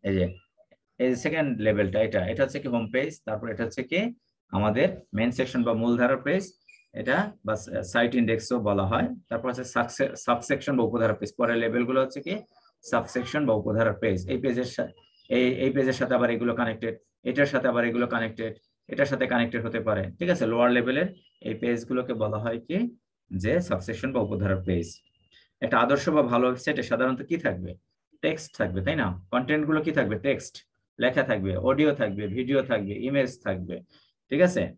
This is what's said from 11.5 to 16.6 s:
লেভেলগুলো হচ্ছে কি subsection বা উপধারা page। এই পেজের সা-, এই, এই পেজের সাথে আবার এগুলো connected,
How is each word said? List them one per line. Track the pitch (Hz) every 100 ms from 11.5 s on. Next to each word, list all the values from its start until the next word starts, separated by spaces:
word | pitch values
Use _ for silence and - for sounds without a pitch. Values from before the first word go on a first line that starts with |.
| 117
লেভেলগুলো | 113 120 120 131
হচ্ছে | 131 143
কি | 143 208 - _ _ _ -
subsection | 120 117 127 120 151 139
বা |
উপধারা | 107 110 107 113
page। | - 110 92 92
এই | 123
পেজের | 131 120
সা-, | 123 - - - _ _ _
এই, | 123 127
এই | 127 131
পেজের | 139 131
সাথে | 123 123
আবার | 123 120
এগুলো | 113 120
connected, | 117